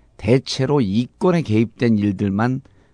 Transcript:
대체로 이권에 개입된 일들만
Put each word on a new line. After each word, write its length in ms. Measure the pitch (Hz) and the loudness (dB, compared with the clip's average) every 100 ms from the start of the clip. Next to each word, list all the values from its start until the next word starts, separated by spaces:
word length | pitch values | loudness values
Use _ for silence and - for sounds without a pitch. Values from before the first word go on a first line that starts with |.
| _ - | _ -6
대체로 640 | 98 135 - - 131 143 | 2 2 0 -4 0 0
이권에 640 | 98 107 123 - 185 170 | 0 -2 -4 -2 0 0
개입된 560 | 104 107 113 - 120 107 | 0 0 0 -2 0 2
일들만 640 | 104 92 101 98 123 135 - _ _ | 0 -2 -2 -2 -2 -4 -10 _ _